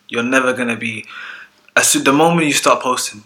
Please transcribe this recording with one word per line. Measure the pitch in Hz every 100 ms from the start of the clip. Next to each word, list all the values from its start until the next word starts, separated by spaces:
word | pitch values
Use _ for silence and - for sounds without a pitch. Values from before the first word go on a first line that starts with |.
| -
You're | 117
never | 123 135 127
gonna | 123 120 113
be, | 117 110 - - - - - _ _ -
as | -
soon, | 151
the | 139
moment | 143 165 170 151
you |
start | 135 143 120
posting, | 131 123 - 107